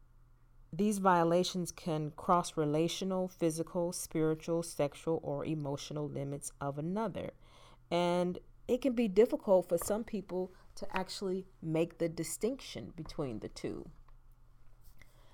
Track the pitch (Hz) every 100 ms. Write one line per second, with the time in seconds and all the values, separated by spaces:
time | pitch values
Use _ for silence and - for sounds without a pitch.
0 | - - - - - - - 160 208 202
1 | 190 175 165 175 180 185 170 - 180 156
2 | 151 - - 175 175 - 147 151 170 -
3 | 190 185 185 - 170 160 165 180 175 180
4 | - 165 156 156 - 170 165 - 143 -
5 | - 160 - 143 - 156 143 143 - 151
6 | 147 139 139 143 - - 143 143 160 196
7 | 220 117 - - - - - - - 170
8 | 175 175 180 185 - - - 254 269 240
9 | 233 185 247 302 - 185 - 170 - 214
10 | 226 208 180 180 185 - - - 208 -
11 | 185 - 190 185 185 - 165 160 170 -
12 | 165 165 160 - 214 269 - - - -
13 | 156 - 139 107 - - - - - -
14 | - - - - - - - - - -
15 | - - -